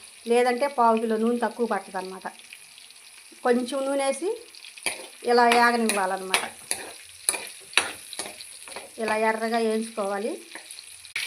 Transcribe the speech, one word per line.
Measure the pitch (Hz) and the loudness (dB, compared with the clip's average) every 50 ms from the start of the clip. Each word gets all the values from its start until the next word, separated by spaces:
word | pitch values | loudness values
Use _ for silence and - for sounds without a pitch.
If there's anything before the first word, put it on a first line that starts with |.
| - - - - - 233 | -18 -20 -20 -10 -2 2
లేదంటే | 233 240 247 254 240 240 285 285 | 4 4 4 4 2 2 0 -2
పావు | 277 - 233 233 226 220 | 2 4 4 6 4 4
కిలో | 233 226 220 220 | 2 0 0 2
నూనె | 220 233 240 240 240 | 2 2 2 2 0
తక్కువ | 214 226 - 240 | -2 -2 -2 -2
పట్టదు | 226 220 190 190 - 185 190 | -2 -2 -4 -4 -6 -8 -8
అనమాట. | 185 185 185 190 - 180 - - - - - - - - - - - - - - - - - - - - - - - | -8 -8 -10 -10 -12 -12 -12 -12 -20 -20 -20 -20 -20 -20 -20 -20 -20 -20 -20 -20 -20 -20 -20 -20 -20 -20 -12 -2 2
కొంచెం | 262 240 247 254 233 285 269 269 | 4 4 4 2 -2 -4 -4 -2
నూనె | 269 277 277 269 | 0 0 0 0
వేసి | 269 277 - 330 381 453 453 - - - - - - - - - - - - - - - - - | 0 0 0 -2 -4 -4 -4 -8 -18 -20 -20 -20 -20 -16 -8 -6 -6 -6 -8 -12 -16 -16 -8 0
ఇలా | 240 240 240 240 233 | 2 4 6 6 6
ఏగనివ్వాలన్నమాట. | 233 240 233 240 240 240 226 220 202 202 190 185 190 185 185 185 185 - - - - - - - - - - - - - - - - - - - - - - - - - - - - - - - - - - - - - - - - - - - - - - - - - - - - - | 6 6 6 6 4 4 2 2 2 2 0 0 -2 -4 -6 -2 -2 -2 -2 -4 -12 -14 -10 -10 -10 -10 -10 -14 -16 -18 -20 -20 -20 -14 -6 -6 -6 -6 -6 -12 -16 -18 -12 -2 -2 -2 -2 -2 -6 -12 -16 -18 -14 -12 -12 -12 -12 -16 -18 -18 -18 -20 -18 -16 -16 -16 -16 -14 -10 -6
ఇలా | 226 220 220 214 | -2 0 0 2
ఎర్రగా | 220 220 220 220 226 226 226 233 | 2 2 2 0 0 0 0 2
వేయించుకోవాలి. | 226 220 220 220 226 226 - - 202 196 202 202 208 262 349 - - - - - - - - - - - - - - - - - - | 2 2 0 0 -2 -4 -6 -4 -4 -2 -2 -4 -4 -6 -6 -8 -12 -16 -18 -18 -18 -18 -18 -20 -20 -20 -20 -20 -18 -12 -8 -8 -6